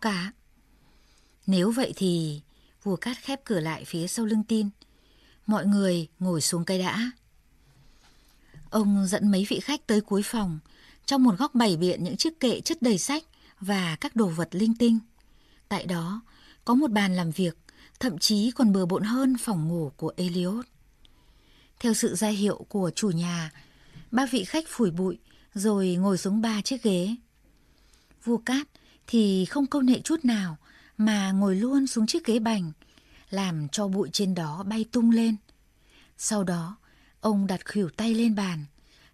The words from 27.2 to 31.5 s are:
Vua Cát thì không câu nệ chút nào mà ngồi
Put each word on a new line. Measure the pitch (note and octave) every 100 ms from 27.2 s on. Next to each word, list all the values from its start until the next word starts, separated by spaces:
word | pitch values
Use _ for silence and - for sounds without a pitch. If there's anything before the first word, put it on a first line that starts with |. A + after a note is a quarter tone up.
| _ _ _ _ _ _ _ _ _ _
Vua | A#3 A3+
Cát | A#3 C4+ D4+ _ _ _ -
thì | A#3 G#3 F#3+
không | F3+ C#4+ C4+
câu | D4
nệ | B3+ B3
chút | - D#4+
nào | B3 G#3+ F3+ D3+ _ - - -
mà | G#3+ G#3 F#3+
ngồi | G3 G3+